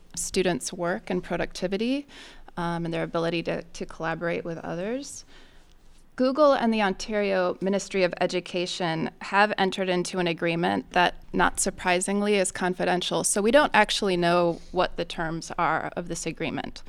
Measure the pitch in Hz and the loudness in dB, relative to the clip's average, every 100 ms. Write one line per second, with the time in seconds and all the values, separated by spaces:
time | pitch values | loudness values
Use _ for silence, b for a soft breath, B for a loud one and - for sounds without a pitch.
0 | - - - 190 180 175 - 180 170 208 | -14 -10 -4 0 0 0 -4 -4 -4 -4
1 | - 185 175 175 - - 185 196 233 277 | -2 -4 -2 -4 -4 -4 -4 -2 0 -2
2 | 285 B B B B - 170 170 170 165 | -4 B B B B -6 -4 -2 -2 -2
3 | 160 170 165 170 175 165 165 - 196 - | -2 -2 0 -2 -2 -4 -6 -10 -10 -6
4 | 160 165 170 175 175 165 - 165 196 254 | -6 -4 -2 -4 -4 -8 -8 -6 -4 -6
5 | 285 - - b b b b b - - | -8 -16 -18 b b b b b -20 -20
6 | - - 254 269 294 269 226 220 196 190 | -14 0 2 6 6 6 4 2 2 0
7 | - 214 202 190 180 185 190 196 - 196 | -2 0 2 2 2 0 0 -2 0 2
8 | 175 - 180 180 175 185 175 - 175 160 | 2 2 -2 -2 -4 -6 -4 -2 -2 0
9 | 160 - - 202 214 202 190 190 185 180 | -2 -6 -2 4 4 4 0 0 0 0
10 | 180 190 175 165 170 165 180 202 - 180 | 0 0 0 0 0 0 0 0 0 2
11 | 175 - - 190 180 - 202 - 185 180 | 2 2 -6 2 2 2 -2 -2 0 0
12 | 185 202 208 208 185 - 180 180 180 180 | 2 0 2 2 0 0 -2 0 0 0
13 | - 170 175 214 208 277 - 214 208 - | 0 0 0 2 4 6 6 4 4 2
14 | 202 175 170 175 170 160 - 180 175 - | 0 2 4 4 4 0 -4 -2 0 -2
15 | 170 - 160 165 - - 160 156 151 - | -8 -4 -4 -4 -6 -2 0 0 -2 -6
16 | 175 165 170 - 165 151 - - | -8 -6 -6 -4 -4 -4 -8 -10